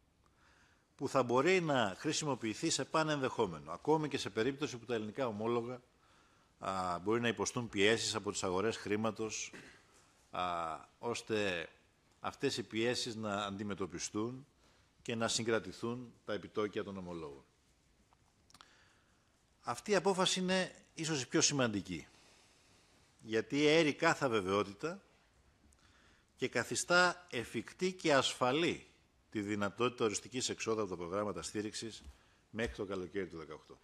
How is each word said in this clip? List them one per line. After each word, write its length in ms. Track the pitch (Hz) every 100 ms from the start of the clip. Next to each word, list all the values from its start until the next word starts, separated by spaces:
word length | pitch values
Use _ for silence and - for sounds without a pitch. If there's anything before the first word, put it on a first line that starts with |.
| _ _ _ _ _ _ _ _ _ -
που 120 | 139
θα 140 | 139
μπορεί 380 | 120 123 156 190
να 340 | 165 135 104 92
χρησιμοποιηθεί 720 | 151 147 156 127 113 104 160
σε 140 | -
πάνε 280 | - 160 156
ενδεχόμενο, 600 | 147 131 - 208 78 73
ακόμη 360 | 85 - 156 151
και 100 | -
σε 120 | -
περίπτωση 460 | 110 117 135 139 117
που 80 |
τα 100 | 117
ελληνικά 320 | 117 107 120 127
ομόλογα, 540 | 104 113 120 117 123 - _ _ _ _ _ _ -
α, 400 | - 95 90 87
μπορεί 220 | 95 117
να 80 | 120
υποστούν 400 | 104 98 127 117
πιέσεις 460 | 101 101 113 107
από 180 | 107 101
τις 120 | 92
αγορές 320 | 98 92 110 -
χρήματος, 760 | 98 104 110 104 110 - - 92 - - _ - _ _ _
α, 120 | 95 90 85 82 76 - _
ώστε 680 | 120 113 - 107 101 87 80 - _ _ _ _
αυτές 360 | 101 - 139 120
οι 60 |
πιέσεις 520 | 104 110 117 120 127
να 300 | 110 107 101
αντιμετωπιστούν 1000 | 101 98 107 95 92 82 - 104 113 131 143 _ _ _ _ _
και 120 | -
να 140 | 113 113
συγκρατηθούν 840 | - 113 113 90 - 117 120 120 -
τα 80 | -
επιτόκια 520 | 104 92 107 107 107
των 120 | 98 98
ομολόγων. 480 | 90 85 76 69 - _ _ _ _ _ _ _ _ _ _ - - - _ _ _ _ _ _ _ _
Αυτή 280 | - 120 -
η 40 |
απόφαση 460 | 196 180 185 180 185
είναι 340 | 180 185 175 - -
ίσως 280 | - 156 151
η 60 | 123
πιο 120 | 165
σημαντική, 640 | - 143 120 101 90 82 - - - - _ _ _ - _ _ _ _
γιατί 460 | 113 110 107 139 147
έρει 280 | 160 151
κάθε 300 | - 160 151
αβεβαιότητα 760 | 139 110 92 101 98 101 156 196 - _ _ _ _ _ _ _ _ _ _ _ _ -
και 120 | 127
καθιστά 800 | 123 110 117 - 175 180 - -
εφικτή 640 | 127 110 117 - - 185
και 220 | 185 160
ασφαλή 720 | 139 - - 127 143 170 85 - _ _ _ _
τη 100 | 107
δυνατότητα 640 | 101 104 101 87 120 120
οριστικής 440 | 113 101 - 127 117
εξόδου 320 | 98 113 110
από 100 | 101
τα 60 | 87
προγράμματα 460 | 87 98 104 87
στήριξης 600 | 80 107 104 - 113 - - - _ _ _
μέχρι 240 | 107 117
το 100 | -
καλοκαίρι 420 | 98 95 87 98 87
του 120 | 80
δεκαοκτώ. 400 | 76 73 - 65